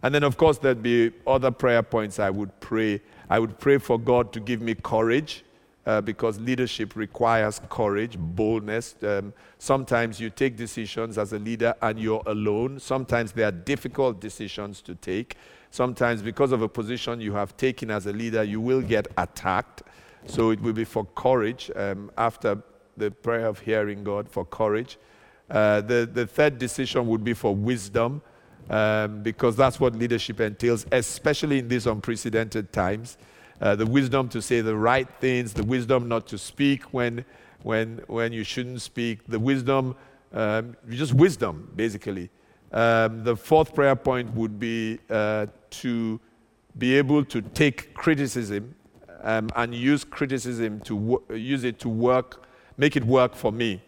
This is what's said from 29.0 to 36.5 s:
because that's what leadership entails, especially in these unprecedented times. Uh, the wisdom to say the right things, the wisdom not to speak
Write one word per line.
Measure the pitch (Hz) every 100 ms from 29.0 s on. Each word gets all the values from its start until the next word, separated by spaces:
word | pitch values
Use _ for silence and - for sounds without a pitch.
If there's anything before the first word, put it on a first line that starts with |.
| 107 107
because | 107 110 123 110
that's | 131 120
what | 135 113
leadership | 120 117 - 110
entails, | 110 101 120 117 -
especially | 127 113 - 156 147 156 139
in | 120
these | 123 117
unprecedented | 107 110 113 - 110 113 - 101
times. | - 92 104 120 - - - - -
Uh, | 107
the | 101 110
wisdom | 135 131 135 127
to | 117
say | 101 120
the | 110 107
right | 110 131 131 -
things, | 131 123 120
the | 104
wisdom | 104 127 117 131 120
not | 113 -
to | 101
speak | -